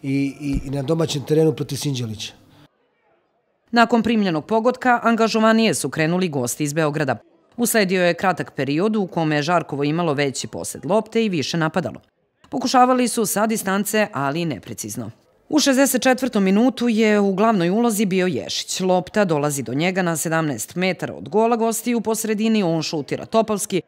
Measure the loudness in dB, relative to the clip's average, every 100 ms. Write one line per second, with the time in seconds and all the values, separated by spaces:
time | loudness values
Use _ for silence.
0 | -2 -2 -2 -4 -4 -4 -4 -6 -2 0
1 | 0 -2 0 4 4 2 -6 -4 -4 -4
2 | -6 -8 -12 -16 _ -20 -20 _ _ _
3 | _ _ _ _ _ _ _ 2 4 4
4 | 2 2 2 -2 -2 0 0 0 0 2
5 | 2 2 2 4 4 4 2 0 -2 -2
6 | 0 0 -2 -2 -4 -4 -4 0 0 0
7 | -2 -4 _ _ _ -4 0 2 2 2
8 | 2 2 0 -2 -4 -4 -2 0 0 0
9 | -2 -2 0 0 2 0 0 -4 -2 0
10 | 0 0 -2 -2 -10 -10 -10 -10 0 0
11 | 0 -2 0 0 -2 -2 0 -2 -6 -10
12 | _ _ _ _ _ -6 2 4 4 4
13 | 2 0 -2 0 0 0 -2 -2 0 0
14 | 0 -2 -2 -2 -4 -6 -10 -12 -10 -8
15 | -10 -14 _ _ _ 0 2 2 2 2
16 | 2 2 0 2 4 4 2 2 0 2
17 | 4 4 2 2 2 4 2 2 2 2
18 | 0 2 0 -2 -6 -8 -6 -4 2 2
19 | 0 0 2 2 0 -2 -4 -2 0 0
20 | 0 -2 -2 0 -2 -4 -8 -2 -2 -2
21 | -6 -8 -2 2 2 2 0 -2 -2 -2
22 | 0 -2 -2 0 2 2 2 0 -2 -4
23 | -4 -8 -2 0 0 -2 -2 -4